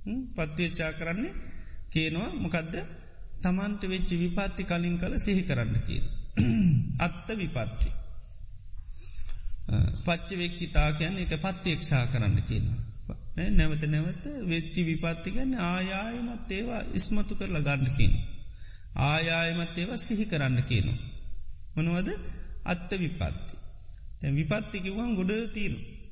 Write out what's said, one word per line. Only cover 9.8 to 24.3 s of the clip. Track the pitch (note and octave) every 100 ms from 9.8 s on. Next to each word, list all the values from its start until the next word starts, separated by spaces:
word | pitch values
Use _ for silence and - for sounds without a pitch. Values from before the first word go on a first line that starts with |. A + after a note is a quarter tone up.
| - -
පච්චවෙක්කිතා | - E3+ - F#3+ F3 F3 E3+ D3+ D3+
කියන්නේ | D3+ D#3+ G3
ඒක | F3 D#3
පත්තිවේක්ෂා | F#3+ F#3 F#3+ D3+ - C#3 A#2+
කරන්න | B2 G#2 G2
කියනවා. | - A2+ - - - - - - -
ඈ, | - F3+
නැවත | G3 D#3 D3+
නැවත | D3+ D3+ E3 F#3+ - D4
වෙච්චි | G3 E3 D#3+ -
විපත්ති | E3+ D#3 E3+ E3 -
ගැන | G3+ C4 B3+
ආයායමත් | F3 F3+ F#3 F#3+ A3 A#3+ A#3+ A#3 -
ඒවා | F#3+ A#3+ A#3 -
ඉස්මතු | G3 - G#3 G3+
කරලා | G#3 G3 E3+
ගන්න | C#3+ C#3 C3
කියනවා. | - G2+ - - - - - - - - -
ආයායමත් | C3+ D3+ E3 E3 E3 E3+ E3+ F3
ඒවා | F3+ A#3+
සිහි | - G#3+ G#3+
කරන්න | D#3+ C3+ B2
කියනවා. | - A#2 - B2 - - - - - - -
මොනවද? | - E3 E3+ G3+ G4+ - - - -
අත්ත | - F3+ -
විපත්ති. | G3 E3 - D2 - - - - - - - - -
දැන් | C#3+